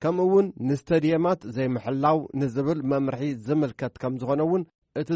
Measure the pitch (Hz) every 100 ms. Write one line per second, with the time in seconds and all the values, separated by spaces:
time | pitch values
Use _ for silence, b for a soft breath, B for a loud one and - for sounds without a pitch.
0 | 156 180 185 196 202 - 127 139 - 170
1 | 151 160 175 185 110 117 131 120 120 135
2 | 147 156 - 135 139 120 139 165 131 139
3 | 135 127 147 123 107 151 139 - 127 -
4 | 127 127 127 143 160 185 165 _ _ 143
5 | 156